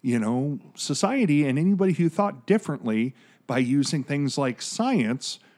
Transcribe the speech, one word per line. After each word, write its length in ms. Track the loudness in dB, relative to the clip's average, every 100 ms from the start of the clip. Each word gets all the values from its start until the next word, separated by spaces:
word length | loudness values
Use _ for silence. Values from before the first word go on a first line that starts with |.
you 160 | -2 0
know, 420 | 0 0 -2 -6 -10 -10
society. 680 | -4 0 0 2 2 4 2
And 140 | 2
anybody 340 | 2 2 2
who 160 | 2 0
thought 380 | 2 -2 -4 0
differently 680 | 0 0 -6 -2 -2 -2 -6 -20 _ -4
by 100 | 0
using 460 | 2 2 2 -2
things 340 | -2 -2 -2 0
like 240 | -2 -4
science 760 | -8 -2 0 2 0 -2 -6 -12 _